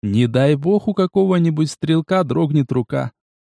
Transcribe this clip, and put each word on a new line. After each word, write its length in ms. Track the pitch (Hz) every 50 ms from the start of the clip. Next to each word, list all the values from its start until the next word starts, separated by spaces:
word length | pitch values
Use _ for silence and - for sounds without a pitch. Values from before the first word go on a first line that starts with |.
| -
Не 240 | 104 101 110 123 120
дай 260 | 113 123 135 143 151
бог, 320 | 143 143 170 202 208 -
у 80 | - 196
какого-нибудь 720 | - 185 180 _ 196 196 190 185 180 170 165 160 151 156 147
стрелка 540 | - _ - 151 160 165 156 _ 185 185 180
дрогнет 480 | 131 123 156 170 147 147 151 139 -
рука. 400 | 131 127 117 _ - 135 131 123 _ _ _ _ _ _